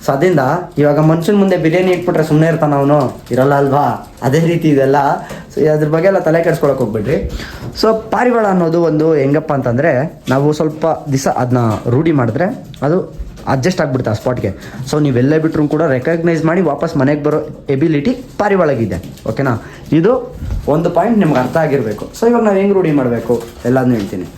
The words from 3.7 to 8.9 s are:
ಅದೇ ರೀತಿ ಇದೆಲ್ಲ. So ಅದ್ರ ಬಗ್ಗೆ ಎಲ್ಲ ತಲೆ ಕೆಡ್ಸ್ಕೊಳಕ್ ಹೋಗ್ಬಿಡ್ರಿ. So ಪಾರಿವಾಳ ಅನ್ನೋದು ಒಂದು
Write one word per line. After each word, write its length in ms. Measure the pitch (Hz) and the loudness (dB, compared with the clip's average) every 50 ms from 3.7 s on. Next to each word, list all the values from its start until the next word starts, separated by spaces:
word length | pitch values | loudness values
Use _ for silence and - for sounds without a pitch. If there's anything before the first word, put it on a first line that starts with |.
| 131 143 143 127 113 107 - - - - - | 2 2 2 0 -2 -4 -8 -16 -18 -6 -4
ಅದೇ 160 | 143 131 160 | 0 0 2
ರೀತಿ 300 | 165 160 170 160 151 160 | 2 2 0 2 2 2
ಇದೆಲ್ಲ. 280 | 147 135 135 135 139 147 139 139 143 - - - - - - - - | 4 4 4 4 2 2 2 2 0 -2 -6 -12 -14 -16 -16 -12 -4
So 120 | - 139 | 0 2
ಅದ್ರ 220 | 151 151 151 151 151 | 2 2 2 0 0
ಬಗ್ಗೆ 180 | 156 165 165 | 0 2 2
ಎಲ್ಲ 120 | 190 196 185 | 2 2 2
ತಲೆ 260 | - 160 160 165 165 | 0 2 2 2 2
ಕೆಡ್ಸ್ಕೊಳಕ್ 340 | 175 151 - - 143 135 131 | 2 0 2 2 0 0 0
ಹೋಗ್ಬಿಡ್ರಿ. 520 | 131 107 107 113 101 113 151 196 - - - - - - - - - 127 - - - | -2 -2 -2 -4 -2 -2 -2 -2 -2 -4 -8 -8 -10 -12 -12 -12 -14 -12 -8 -2 0
So 280 | 214 220 220 220 - | 0 0 0 -2 -4
ಪಾರಿವಾಳ 360 | - 208 240 247 247 233 220 | -4 0 0 2 2 2 2
ಅನ್ನೋದು 360 | 202 190 185 175 165 160 170 170 | 2 2 2 0 2 2 2 2
ಒಂದು 320 | 165 | 2